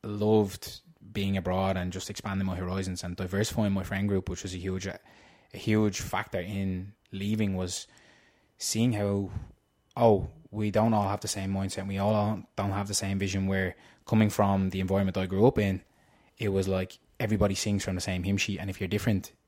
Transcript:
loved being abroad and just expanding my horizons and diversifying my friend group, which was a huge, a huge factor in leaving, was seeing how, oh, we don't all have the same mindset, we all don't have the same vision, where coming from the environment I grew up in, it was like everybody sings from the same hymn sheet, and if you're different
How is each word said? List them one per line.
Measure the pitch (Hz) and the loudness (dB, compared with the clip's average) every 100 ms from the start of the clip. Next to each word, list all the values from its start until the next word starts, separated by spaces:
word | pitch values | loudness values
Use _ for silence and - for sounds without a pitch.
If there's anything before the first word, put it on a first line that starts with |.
loved | 104 104 107 110 101 - - - _ _ 101 | -8 -2 4 6 4 -2 -14 -16 _ _ -10
being | 107 98 98 | -4 0 0
abroad | 90 92 95 92 | 0 0 2 0
and | 90 | -2
just | 92 - | -6 -10
expanding | 101 104 95 95 | -8 -6 -2 -2
my | 92 | -2
horizons | 90 92 92 87 | -4 -4 -4 -6
and | 90 90 | -8 -6
diversifying | 92 98 107 - 104 | -4 0 0 0 0
my | 98 | 0
friend | 92 98 101 | -2 -2 2
group, | 98 - | 0 0
which | 90 | -8
was | 95 | -8
a | 90 | -6
huge, | 90 92 95 | -4 -4 -6
a | - - - - - _ | -10 -16 -20 -20 -20 _
huge | - - 107 107 95 | -8 2 4 4 0
factor | - 95 - 92 | -4 -4 -2 -4
in | 87 101 95 92 98 - _ | -4 -2 -2 -4 -8 -16 _
leaving, | 98 101 110 104 95 | -6 -2 0 0 0
was | 90 87 - - - - _ _ _ _ | -4 -6 -12 -20 -20 -20 _ _ _ _
seeing | - 110 120 | -4 2 2
how, | 107 101 101 98 - - - _ _ _ - | 2 0 0 -2 -6 -12 -20 _ _ _ 4
oh, | 120 101 82 - - | 6 6 2 -10 -12
we | 104 107 | -4 0
don't | 104 113 | 4 4
all | 110 98 | 4 2
have | 101 | -2
the | 104 | -4
same | 101 95 | -4 -2
mindset, | 98 98 - 98 | -2 -2 -4 -4
we | 95 | 0
all | 101 110 104 110 - - | 2 2 2 -2 -8 -4
don't | 101 | -2
have | 98 101 | -2 -2
the | |
same | 98 98 98 | -4 -2 -2
vision, | 98 98 95 | -2 0 0
where | 95 90 - - - - | 0 -2 -6 -20 -20 0
coming | 110 107 | 4 4
from | - 101 98 95 | 4 2 4 2
the | 95 | 0
environment | 95 98 98 92 | 0 2 2 0
I | 92 | -2
grew | 95 120 | 6 6
up | - | 6
in, | 101 92 - _ _ _ _ _ | 0 0 -6 _ _ _ _ _
it | 107 | -2
was | 98 95 | 0 0
like | 95 92 - _ _ | 0 -2 -10 _ _
everybody | 110 104 101 95 | 0 2 2 2
sings | - 101 | 0 0
from | - 90 | -2 -4
the | |
same | 92 92 | -4 -4
hymn | 90 98 | 0 0
sheet, | - 98 | -2 -4
and | 98 | -6
if | 95 | -6
you're | 92 | -2
different | 104 - 98 - _ | 0 0 0 -2 _